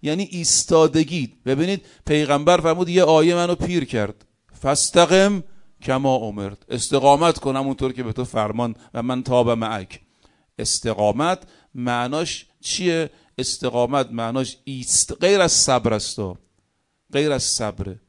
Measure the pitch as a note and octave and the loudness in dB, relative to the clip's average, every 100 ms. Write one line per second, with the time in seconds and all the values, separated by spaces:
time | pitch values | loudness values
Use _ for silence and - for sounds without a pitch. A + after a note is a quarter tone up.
0 | D3 D#3+ G3 F3+ D#3+ - - D#3+ D#3+ D#3 | -4 -4 -4 -4 -2 -2 2 4 4 4
1 | D3+ E3+ B2 _ - C#3 E3+ G3 - _ | 0 -2 -6 _ -4 -2 0 -2 -8 _
2 | - D3+ D3 C#3+ D3+ F3 D#3+ E3 F3+ F3 | -2 0 2 2 4 4 4 0 2 4
3 | D#3+ D#3+ D#3+ F3 F3 F3 E3+ F3 C3+ A#2+ | 6 6 6 2 0 -2 -2 -2 -2 -4
4 | G2+ - _ _ _ - C3+ C#3+ - E3+ | -4 -8 _ _ _ -6 -2 0 2 4
5 | E3+ F#3 G3 G3+ - - - _ - C3 | 6 6 4 0 -6 -18 -20 _ -4 -2
6 | C3+ C3 A2 G#2 G2 G2+ _ A#2+ - C#3 | 0 0 -2 -8 -8 -10 _ -8 -2 2
7 | C#3 C#3+ E3+ D#3+ C#3 C3+ C3+ C3 C3 B2+ | 6 6 4 0 -2 -2 -4 -4 -4 -4
8 | A#2+ A2 B2 A#2 G#2+ A2 A#2+ A2 - A#2 | -8 -6 -4 -2 -2 -2 -4 -6 -12 -8
9 | A#2+ B2+ B2+ B2 A#2 A#2 A2 A2 F#2 - | -4 -4 0 2 2 0 -2 -6 -10 -18
10 | _ _ _ _ _ - A2 - A2+ G2+ | _ _ _ _ _ -10 -6 -4 -4 0
11 | G#2 G#2+ D#3+ F#3 - _ _ C3 B2 A#2+ | 0 2 0 -2 -8 _ _ -8 -4 -2
12 | B2 D3+ D3+ - - _ - - F3+ E3 | -2 -4 -6 -8 -14 _ -8 -4 -2 -2
13 | D3+ _ _ - C3 - B2+ A#2 A#2+ C#3 | -4 _ _ -8 -6 -4 -2 0 0 0
14 | A#2+ A#2 A2+ B2+ B2+ - - C3 A#2+ - | -2 -4 -4 -4 -6 -8 -14 -12 -2 -2
15 | - - F3 G3+ F3 - - B2+ A#2 G#2+ | -2 0 2 4 4 2 2 2 2 -2
16 | - - G2 F2+ _ _ _ _ _ _ | -4 -6 -8 -8 _ _ _ _ _ _
17 | _ C#3+ D3+ C3+ - - A2 G2 G2 F#2 | _ -2 0 -2 -2 -4 -4 -6 -10 -10